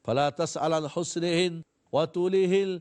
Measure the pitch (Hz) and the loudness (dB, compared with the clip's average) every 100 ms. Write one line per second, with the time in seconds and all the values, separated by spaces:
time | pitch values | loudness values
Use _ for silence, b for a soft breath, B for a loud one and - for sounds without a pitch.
0 | - 123 147 - 165 - 151 160 151 - | -4 0 0 0 -4 -2 0 0 -2 -4
1 | 170 180 170 170 180 165 - _ _ 139 | -6 -4 0 0 0 -2 -12 _ _ -2
2 | 160 175 180 190 185 196 196 175 | 0 0 0 2 4 2 2 -4